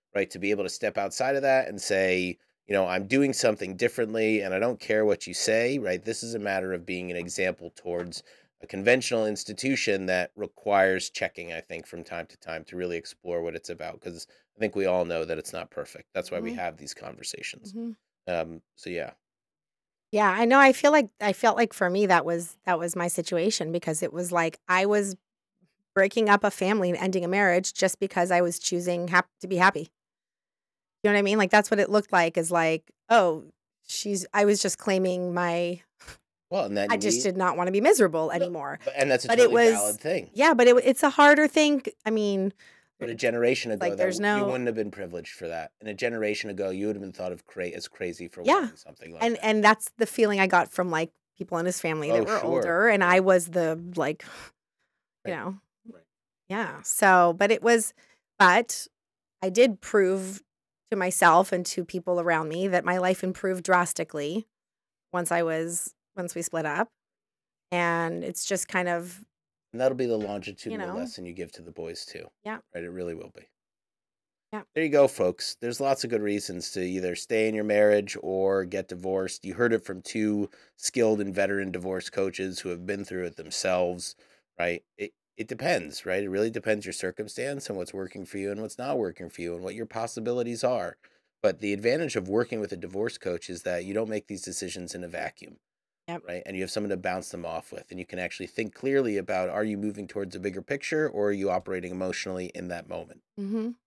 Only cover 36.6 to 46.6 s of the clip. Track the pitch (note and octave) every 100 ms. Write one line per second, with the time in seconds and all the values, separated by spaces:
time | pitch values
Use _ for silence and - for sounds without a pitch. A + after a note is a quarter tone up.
36.6 | A2+ G#2 G#3 A3+ G#3 - G#3 F#3 F3+ D#3+
37.6 | F3+ G3 C4+ G4 F#3+ D#3+ D#3+ E3+ F3+ E3+
38.6 | C#3 C#3+ - C3+ C#3 B2+ - A#3 A#3+ A#3
39.6 | A#3 A3 G#3 G#3+ - F3+ F#2+ G#3 D4+ B3+
40.6 | B3 B3 B3+ B3+ D4 C4+ D4 D4 D4+ D#4
41.6 | D4+ C#4+ - - G#3+ A3 G#3 G3 F#3+ -
42.6 | - _ _ - A#2 A#2 A#2+ A#2+ A#2+ C3
43.6 | A#2+ G#2+ - G2 F#3 F3 G#3 G#3 - B2+
44.6 | A#2+ A2+ G#2 G2+ F#2 F2 D#2+ - E2+ E2
45.6 | D#2 _ G#2+ G2 A#2+ A#2 G#2+ G#2+ G#2+ F#2+